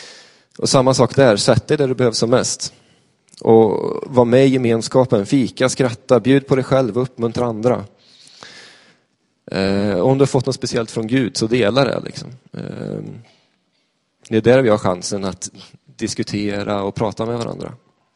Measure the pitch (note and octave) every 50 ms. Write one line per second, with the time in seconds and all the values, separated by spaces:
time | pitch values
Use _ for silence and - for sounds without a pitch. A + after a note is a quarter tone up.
0 | - - - - - - _ _ _ _ _ - - A2+ - C#3 B2+ C3 C3 B2
1 | B2+ A2+ - - C#3 B2+ G#2 G2 - - A#2 A2+ - - D3+ D3 C#3+ B2+ B2+ A#2+
2 | B2+ A#2+ G#2+ - A#2+ A2+ B2+ A#2 F#2 - - - - - - _ _ _ _ _
3 | _ _ _ _ _ _ _ - - - A2+ A2+ A2+ G#2 F2+ - - - - -
4 | - - C#3 B2 A#2+ A#2 A#2+ C3 C3+ C#3 C3 C3 B2+ A#2 A2+ A2+ A2+ - - C3+
5 | B2+ - - G#2+ G2 G2 - C#3 B2 F#2 - - C3 B2+ - - C3+ B2 A#2 -
6 | _ - B2+ A#2+ G2 A#2+ C3+ C#3 C3+ - C#3 C3 B2 - C#3 C3 C3+ A2+ G2 A#2+
7 | C3 B2+ _ - A#2 A#2 A2+ B2 B2 A#2+ A2+ G#2+ A2 B2 A#2+ G2+ F#2+ - _ _
8 | _ _ _ _ _ - - - - - - - - - - _ _ _ _ _
9 | _ _ _ _ _ _ _ _ _ - - F#2 G2 G2 G2 G2+ G2+ G#2 G2 F2+
10 | F2 C3 C3+ C3+ C#3 C3 - C3+ A#2+ C#3 B2+ - - A#2+ - B2 A#2 G#2+ - A#2+
11 | A2+ G#2+ A#2+ C3+ B2+ F#2+ - - A2+ A2 A#2+ B2+ G#2+ G2+ A2+ C3 C#3 A#2 G1+ G1+
12 | - - - - - - B2+ - _ _ - - - - G1+ - - G1+ G1+ -
13 | - - - A#2+ A#2 _ _ _ _ _ _ _ _ _ _ _ _ _ _ _
14 | _ _ _ _ - - A2+ A2 - A2+ B2 C3+ C3+ A2+ G#2 G#2+ - G2+ F2+ F2+
15 | F2+ - G#2+ G2+ F#2+ F#2 F2 - - - - G2 - - - _ _ _ C3+ -
16 | A2+ G#2 - - A2+ - - G2+ G#2 G#2 G2+ G2+ G2+ G#2+ G#2 G2+ G2 G2+ G2 -
17 | A#2 G#2+ - - A2+ A2+ A#2+ A#2+ A2+ - - - - - B2 - _ _ _ _
18 | _ _ _